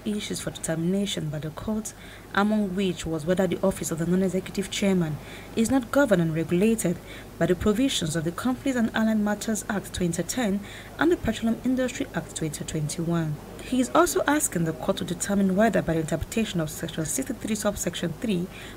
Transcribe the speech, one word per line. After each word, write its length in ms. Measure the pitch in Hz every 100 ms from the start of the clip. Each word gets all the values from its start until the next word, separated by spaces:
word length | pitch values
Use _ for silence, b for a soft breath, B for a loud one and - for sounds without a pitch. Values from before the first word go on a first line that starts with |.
| 220
issues 360 | 208 - 180
for 80 | -
determination 800 | - - 160 170 196 202 - 156
by 80 | 151
the 140 | 151
court, 420 | - - 214 214 - B B B
among 420 | - 208 214 202 180
which 300 | 190 175 165
was 220 | 160 151
whether 180 | 185 185
the 140 | 170
office 300 | 190 190 175
of 80 | 160
the 80 | 170
non-executive 640 | 185 190 185 190 - 190
chairman 460 | - 196 185 160 147 B B B B
is 140 | 226
not 220 | 262 233
governed 320 | 269 277 180
and 100 | 165
regulated 640 | 156 160 175 220 226 170 175 B B B -
by 80 | 170
the 80 |
provisions 640 | 180 214 208 269 - 160 160
of 80 |
the 80 | 160
Companies 440 | 170 247 254 277 247
and 140 | 226 226
Allied 240 | 220 220
Matters 460 | 208 208 - 208 -
Act 240 | 202 185
twenty 300 | - 175 170
ten 380 | 170 - 220 196 B B B B
and 140 | 311
the 60 | 359
Petroleum 440 | - 220 226 226
Industry 440 | 247 254 254 - - 165
Act 200 | 156 -
twenty 280 | 156 151 -
twenty-one. 680 | 160 151 - 165 170 160 147 - - -
He 140 | 254
is 120 | 247
also 300 | 302 349 - -
asking 400 | 302 - 175 165
the 80 |
court 240 | 156 - 196
to 60 | 170
determine 500 | 175 - 202 196 185
whether, 280 | 226 185
by 100 | 156
the 60 | 160
interpretation 600 | 156 156 - 226 214 170
of 120 | 156
Section 340 | - 165 - 151
sixty-three, 480 | - 269 226 214
subsection 600 | 214 208 202 185 - 175 151
three 280 | 226 180 180 B B